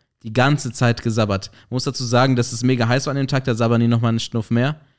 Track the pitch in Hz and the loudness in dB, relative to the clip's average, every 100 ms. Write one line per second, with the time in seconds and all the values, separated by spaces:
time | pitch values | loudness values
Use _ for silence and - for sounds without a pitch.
0 | _ _ 113 110 131 147 127 - 120 117 | _ _ -6 0 2 2 -2 0 0 0
1 | 120 113 107 98 - - - 127 143 131 | -2 0 0 -2 -6 -20 -8 -6 -6 -6
2 | 123 120 135 123 117 117 123 123 113 131 | 0 2 4 2 0 0 0 2 2 0
3 | 147 139 135 135 131 113 117 117 117 117 | -2 -4 -2 -2 -2 0 2 2 4 2
4 | 117 113 - 117 - 117 131 151 _ | 2 0 -4 -6 -2 0 0 -4 _